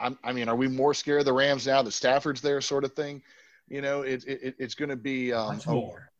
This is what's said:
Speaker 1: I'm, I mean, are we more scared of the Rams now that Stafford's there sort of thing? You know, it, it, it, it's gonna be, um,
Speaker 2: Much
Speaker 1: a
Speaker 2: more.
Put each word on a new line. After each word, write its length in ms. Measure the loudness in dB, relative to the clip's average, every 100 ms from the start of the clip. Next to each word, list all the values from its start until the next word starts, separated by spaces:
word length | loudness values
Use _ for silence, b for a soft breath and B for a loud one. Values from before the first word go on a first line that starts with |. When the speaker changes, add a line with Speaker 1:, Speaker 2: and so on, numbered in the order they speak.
Speaker 1:
I'm, 180 | -6 -6
I 80 | -4
mean, 160 | -2 0
are 80 | 2
we 120 | 2
more 240 | 2 2
scared 280 | 2 2 2
of 60 | 4
the 60 |
Rams 340 | 4 4 2 2
now 160 | 2
that 100 | 2
Stafford's 500 | 2 2 4 2 -2
there 180 | 0 0
sort 240 | 0 0
of 80 | 0
thing? 300 | -2 -6 -8 -16 b b b b
You 120 | -6
know, 220 | -2 -2
it, 220 | -2 -4 -6
it, 160 | -8
it, 120 | -8 -8
it's 160 | -8
gonna 220 | -4 -4 -4
be, 360 | -4 -2 -2
um, 220 | 0 -2
Speaker 2:
Much 120 | -4 -2
Speaker 1:
a 40 |
Speaker 2:
more. 400 | -2 -2 -10 -20